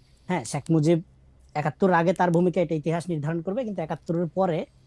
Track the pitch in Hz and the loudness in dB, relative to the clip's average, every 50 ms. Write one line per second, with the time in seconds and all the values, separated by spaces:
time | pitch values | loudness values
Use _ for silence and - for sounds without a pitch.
0 | - _ _ _ _ - 185 170 120 - - 147 - - 165 160 147 156 175 165 | -20 _ _ _ _ -4 -4 -4 -4 -4 -6 -6 -2 2 2 2 4 4 2 2
1 | 175 _ - _ _ _ _ _ _ _ - 147 147 156 - - 208 190 180 170 | 0 _ -20 _ _ _ _ _ _ _ -6 -4 -4 -4 -2 0 2 4 4 4
2 | 170 175 185 - 180 175 170 175 180 185 165 196 175 156 170 156 147 170 160 170 | 4 2 2 2 2 2 4 4 2 2 2 0 0 0 -2 -4 -2 -2 -4 -4
3 | 151 180 175 151 139 151 165 170 160 190 190 247 262 220 202 175 160 156 170 151 | -4 -4 -4 -4 -4 -4 -4 -4 -4 -6 -6 -6 -6 -6 -6 -8 -6 -8 -8 -10
4 | _ - 170 170 180 160 - 180 190 180 160 165 247 - _ _ _ | _ -4 -4 -2 -2 -4 -2 0 0 0 0 -2 -4 -8 _ _ _